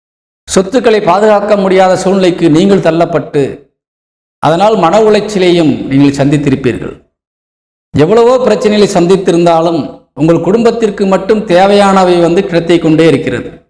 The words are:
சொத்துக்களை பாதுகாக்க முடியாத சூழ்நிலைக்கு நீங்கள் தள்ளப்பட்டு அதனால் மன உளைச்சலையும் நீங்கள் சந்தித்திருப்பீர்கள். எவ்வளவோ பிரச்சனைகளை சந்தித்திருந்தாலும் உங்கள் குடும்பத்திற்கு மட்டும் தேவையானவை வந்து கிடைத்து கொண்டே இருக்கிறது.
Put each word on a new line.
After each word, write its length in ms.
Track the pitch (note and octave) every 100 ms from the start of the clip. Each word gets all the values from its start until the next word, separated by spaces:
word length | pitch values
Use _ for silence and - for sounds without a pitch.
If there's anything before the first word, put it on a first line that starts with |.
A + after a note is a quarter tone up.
| _ _ _ _ -
சொத்துக்களை 540 | F#3+ F#3+ B3+ A3+ G#3+
பாதுகாக்க 560 | E3 F3+ G#3+ G#3 G#3 G3+
முடியாத 380 | F#3+ F#3 F#3 F3+
சூழ்நிலைக்கு 520 | F#3 G3 F3+ F3 E3
நீங்கள் 360 | D3+ G3 F#3+ D#3+
தள்ளப்பட்டு 800 | E3 E3 D#3 - D3 B2+ F#2+ _ _ _ _ _ _ _ _
அதனால் 380 | C#3+ E3 G#3 A3
மன 220 | E3 G3+
உளைச்சலையும் 720 | G#3+ G#3 G3+ F#3+ F#3 F3 D#3 A2+ -
நீங்கள் 300 | C3+ C#3+ C#3
சந்தித்திருப்பீர்கள். 760 | C#3+ D3 C#3+ C#3 B2 F#2 E2 - _ _ _ _ _ _ _ _ _ -
எவ்வளவோ 360 | D#3 A3+ A#3 B3+
பிரச்சனைகளை 500 | B3 G#3 G#3 G#3 G3 F#3
சந்தித்திருந்தாலும் 840 | F3 F#3+ F#3+ E3+ E3+ E3 E3+ E3 G#2 - _
உங்கள் 280 | - D#3 E3
குடும்பத்திற்கு 640 | E3+ A3 A#3 A3+ G#3+ G3 G3
மட்டும் 400 | F#3+ F#3 A3 G#3
தேவையானவை 760 | F3 G3 G3+ G3 F#3+ F#3 F3
வந்து 240 | E3+ E3+ G3
கிடைத்து 340 | E3+ E3+ E3+
கொண்டே 280 | E3 D#3+ D#3+
இருக்கிறது. 420 | C#3 B2+ A#2+ - -